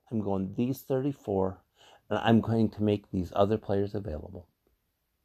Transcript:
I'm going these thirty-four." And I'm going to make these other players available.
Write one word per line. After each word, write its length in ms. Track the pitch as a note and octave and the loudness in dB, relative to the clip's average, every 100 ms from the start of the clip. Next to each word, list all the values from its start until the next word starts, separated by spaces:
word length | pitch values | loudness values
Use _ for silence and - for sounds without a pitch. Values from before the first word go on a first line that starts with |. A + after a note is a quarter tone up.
| _ | _
I'm 120 | A2+ | -4
going 320 | G2+ F#2+ F#2+ | -2 -2 -2
these 260 | G#2 A#2+ C3+ | -2 -2 -4
thirty-four." 760 | - C3 C#3 C#3 - G2 F#2+ F#2+ _ _ - - _ | -4 -2 -2 -6 -2 0 0 -2 _ _ -20 -20 _
And 80 | G#2+ | 0
I'm 220 | A2+ A2+ | 4 4
going 300 | G#2 A2+ G#2+ | 4 0 0
to 120 | - | 0
make 280 | G#2+ G#2 - | 0 0 -2
these 220 | G2 E2+ | -6 -2
other 240 | - G2+ G#2+ | 2 2 2
players 360 | - G2 G2+ | 0 -2 -2
available. 520 | G2+ F#2+ D2+ F2 F#2 - _ _ _ _ _ _ _ | -6 -8 -10 -10 -16 -20 _ _ _ _ _ _ _